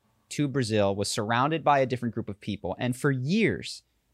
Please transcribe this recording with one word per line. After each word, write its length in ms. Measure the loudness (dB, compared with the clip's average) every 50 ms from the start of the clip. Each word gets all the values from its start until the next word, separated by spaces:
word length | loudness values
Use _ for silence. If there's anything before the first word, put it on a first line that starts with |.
| _ _ _ _ _ -6
to 160 | -4 -2 -2 0
Brazil, 460 | 0 -2 0 2 2 4 4 4 2
was 160 | 0 -2 -2
surrounded 520 | -2 -2 -2 0 2 2 2 2 0 0 2
by 140 | 4 4 4
a 80 | 4
different 280 | 2 0 -2 -4 -4 -4
group 140 | -4 -6 -6
of 120 | -8 -8
people, 360 | -6 -6 -6 -4 -4 -6 -4 -2
and 180 | -2 -2 -2
for 140 | 0 0 0
years 720 | 0 0 0 0 0 2 2 2 0 -2 -6 -10 -14 -14 -18 _ _ _ _ _